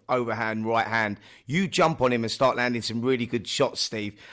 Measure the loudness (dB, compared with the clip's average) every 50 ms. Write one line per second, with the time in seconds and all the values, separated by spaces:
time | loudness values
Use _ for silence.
0 | -6 -2 -2 0 0 -2 -2 -2 -2 -2 -2 -2 -2 0 2 2 2 2 0 0
1 | 0 0 -2 -6 -10 -16 -20 -18 _ -4 -2 0 0 0 2 2 2 2 2 2
2 | 2 2 2 2 0 -2 0 2 2 2 2 2 0 0 0 -2 -2 -4 -4 -2
3 | 0 0 2 0 0 -2 -4 -4 -4 -4 0 0 0 0 0 -2 -4 -4 -4 -4
4 | -4 -6 -8 -10 -14 -20